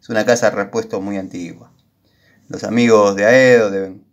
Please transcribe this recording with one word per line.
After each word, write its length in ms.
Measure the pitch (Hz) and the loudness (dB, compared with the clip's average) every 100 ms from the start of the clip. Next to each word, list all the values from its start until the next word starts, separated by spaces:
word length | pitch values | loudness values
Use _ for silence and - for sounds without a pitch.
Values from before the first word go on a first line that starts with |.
es 80 | _ | _
una 160 | 113 107 | -4 0
casa 240 | 120 110 | 0 0
de 60 | 101 | -4
repuestos 460 | 101 113 110 104 | -6 -6 -8 -10
muy 160 | 98 101 | -8 -10
antigua. 540 | 95 95 85 85 - _ _ _ _ _ _ _ _ | -10 -14 -16 -18 -20 _ _ _ _ _ _ _ _
Los 160 | - | -12
amigos 520 | 101 113 120 110 101 98 | -6 -2 2 4 2 2
de 100 | 101 | 2
Aedo 460 | 127 127 123 107 | 4 4 4 2
deben 340 | 98 95 95 _ | -4 -8 -14 _